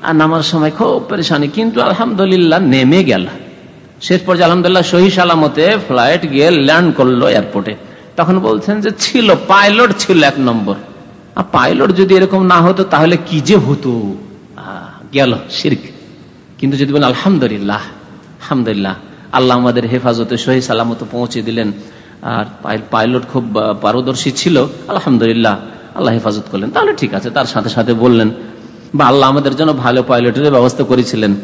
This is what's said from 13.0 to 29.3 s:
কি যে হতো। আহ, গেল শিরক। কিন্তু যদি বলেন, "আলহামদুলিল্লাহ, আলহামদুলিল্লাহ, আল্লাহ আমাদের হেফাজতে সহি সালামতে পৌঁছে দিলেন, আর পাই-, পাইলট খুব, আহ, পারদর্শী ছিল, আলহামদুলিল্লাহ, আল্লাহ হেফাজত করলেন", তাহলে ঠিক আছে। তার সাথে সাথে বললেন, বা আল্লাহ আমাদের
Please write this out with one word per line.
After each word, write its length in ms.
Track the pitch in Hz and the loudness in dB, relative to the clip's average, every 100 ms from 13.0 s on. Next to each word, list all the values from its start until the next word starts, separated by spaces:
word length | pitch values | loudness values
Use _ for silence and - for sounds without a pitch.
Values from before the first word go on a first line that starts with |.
| 160 170 - | 2 0 -2
কি 140 | 160 | -4
যে 160 | 131 202 | 2 2
হতো। 600 | 127 143 135 117 101 98 - - - - | 2 -2 -2 -4 -4 -8 -14 -20 -20 -20
আহ, 80 | 95 92 87 - - | -16 -16 -16 -20 -6
গেল 220 | 135 135 - - | 0 0 0 -6
শিরক। 280 | - - 135 - - - - - - - - | -6 -2 -4 -6 -20 -20 -20 -20 -20 -20 -6
কিন্তু 200 | 135 139 | -4 -2
যদি 140 | 139 | 0
বলেন, 100 | 139 | 2
"আলহামদুলিল্লাহ, 720 | 135 123 190 190 127 107 101 104 | 2 0 0 2 0 -2 -4 -6
আলহামদুলিল্লাহ, 1160 | - - - - - - - 139 113 104 98 92 - - - | -8 -18 -20 -20 -20 -20 -6 -4 -2 -2 -4 -6 -12 -20 -8
আল্লাহ 260 | - 127 123 | -2 2 2
আমাদের 280 | 123 120 117 | 2 0 -2
হেফাজতে 520 | 127 123 117 110 120 | -2 -2 -2 -2 -4
সহি 240 | - 131 | 0 0
সালামতে 440 | 127 113 117 113 113 | 0 -2 -2 -4 -8
পৌঁছে 300 | 120 120 120 | -8 -6 -6
দিলেন, 300 | 110 113 107 101 - - - - | -6 -4 -4 -6 -14 -20 -20 -14
আর 240 | - 113 104 - | -8 -6 -6 -10
পাই-, 180 | - 110 110 | -8 -8 -4
পাইলট 320 | 117 113 127 123 | -2 0 -2 -2
খুব, 240 | 135 117 107 | -6 -4 -4
আহ, 160 | 107 | -2
পারদর্শী 580 | 101 107 117 127 127 - | -2 -2 -2 -2 -4 -4
ছিল, 340 | 127 180 156 147 - - | -2 0 2 0 -4 -8
আলহামদুলিল্লাহ, 680 | 196 - 123 113 113 113 98 - - - - | -6 0 2 2 2 0 -2 -8 -18 -16 -4
আল্লাহ 180 | 127 | -2
হেফাজত 300 | 113 110 104 - | 0 -2 -6 -6
করলেন", 200 | - 214 | -6 -4
তাহলে 220 | - 427 - | -2 -2 -2
ঠিক 160 | 113 | -4
আছে। 160 | 98 110 | -4 -6
তার 160 | 117 131 | -4 -2
সাথে 240 | 127 113 | -2 -4
সাথে 240 | 117 113 | -2 0
বললেন, 360 | 117 120 117 110 117 - - - - - 139 | 2 4 4 2 -2 -14 -18 -20 -20 -8 0
বা 100 | 139 | 2
আল্লাহ 240 | 139 | 4
আমাদের 260 | 131 | 4